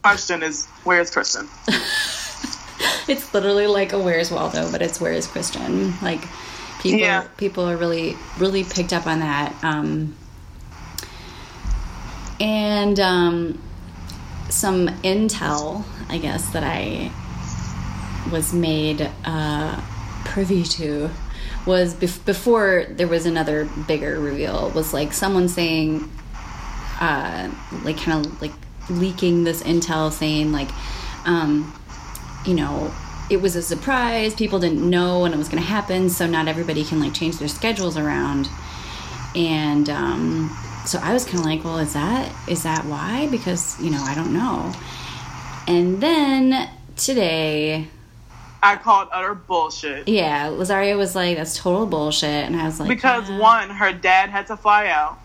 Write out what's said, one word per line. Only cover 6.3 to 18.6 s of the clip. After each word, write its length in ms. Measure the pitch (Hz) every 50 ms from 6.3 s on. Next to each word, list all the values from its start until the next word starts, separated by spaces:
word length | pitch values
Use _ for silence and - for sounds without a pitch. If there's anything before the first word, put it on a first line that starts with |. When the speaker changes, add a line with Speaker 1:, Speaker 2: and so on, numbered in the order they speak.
| - - - - - - - - - -
Speaker 2:
people, 180 | - 185 - 214
Speaker 1:
Yeah. 220 | 214 202 196 185 - - -
Speaker 2:
people 260 | - 208 196 185 185 175 175
are 80 | 175
really, 400 | 165 170 170 170 165 165 165 160 - - - - -
really 240 | 185 196 190 196 185
picked 300 | 175 - 185 175 175 180
up 120 | 170 160
on 120 | 165 160 160
that. 340 | 160 151 143 143 147 - - - -
Um, 520 | 160 151 151 151 156 156 156 156 151 156 - - - - - - - - - - - - - - - - - - - - - - - - - - - - - - - - - - - - - - - - - - - - -
and, 600 | 208 214 214 214 208 208 208 208 202 208 202 196
um, 600 | 196 185 180 180 175 175 170 170 170 165 151 - - - - - - - - - - - - - - - - - - -
some 380 | - - - 196 185 185 180 165 180 - -
intel, 800 | 190 190 208 220 220 208 - - 151 147 147 147 156 170 208 208 - - - - -
I 80 | -
guess, 320 | 165 156 143 - 180 - -
that 140 | - 165 151
I 480 | 139 - 165 - - 220 - - - - - - - - - - - - - - - - - - - - - - - - - - -
was 220 | 170 160 156 - 175
made, 540 | 175